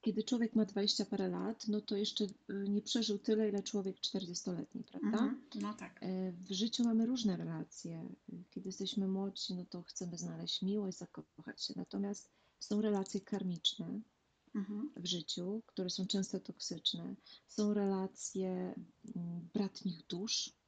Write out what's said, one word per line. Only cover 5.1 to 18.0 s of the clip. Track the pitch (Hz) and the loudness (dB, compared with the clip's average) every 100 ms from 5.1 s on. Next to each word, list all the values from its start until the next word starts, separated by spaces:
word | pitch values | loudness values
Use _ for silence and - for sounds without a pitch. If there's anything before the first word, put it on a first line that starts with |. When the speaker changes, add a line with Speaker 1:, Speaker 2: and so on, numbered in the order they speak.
| 220 254 262 - | 4 2 0 -6
Speaker 2:
No | 214 202 | -4 -4
tak. | 214 185 - | -4 -10 -8
Speaker 1:
E, | 185 185 185 | -4 -2 -2
w | 175 185 | -4 -4
życiu | 185 226 - | 0 0 2
mamy | 233 220 226 | 4 6 4
różne | 254 220 175 | 4 2 2
relacje. | 165 160 160 - 170 165 165 180 - 175 180 | 0 -4 -6 -8 -8 -8 -8 -12 -12 -12 -10
Kiedy | - 190 | -8 -8
jesteśmy | 190 190 208 190 | -4 -2 2 2
młodzi, | 190 196 190 - | 2 0 -2 -4
no | 180 180 | -4 -6
to | 180 | -10
chcemy | 175 - 180 165 | -10 -8 -6 -4
znaleźć | 170 165 170 - | -6 -6 -4 0
miłość, | 185 208 196 180 | 2 2 0 -4
zakochać | 175 - - - - - | -10 -12 -14 -12 -12 -6
się. | - - | -6 -4
Natomiast | 180 196 196 202 - _ _ _ | -4 -2 -2 -2 -10 _ _ _
są | - 208 | 0 2
relacje | 220 202 190 202 | 4 4 2 -4
karmiczne | - 202 185 170 - - 165 196 - _ _ _ _ | -2 -2 0 2 2 2 -4 -4 -8 _ _ _ _
Speaker 2:
Mhm. | 214 196 208 285 - | -6 -4 -4 -6 -6
Speaker 1:
w | 175 | -2
życiu, | 180 160 - 180 214 - | -2 -2 -4 -2 -4 -4
które | - 180 | -4 -2
są | - 190 | -2 0
często | 202 190 185 | 0 0 -2
toksyczne. | - - - 165 - 165 175 196 - - _ | -6 -8 -6 0 0 0 -4 -8 -12 -20 _
Są | - 208 | 2 4
relacje, | 208 202 190 | 6 6 4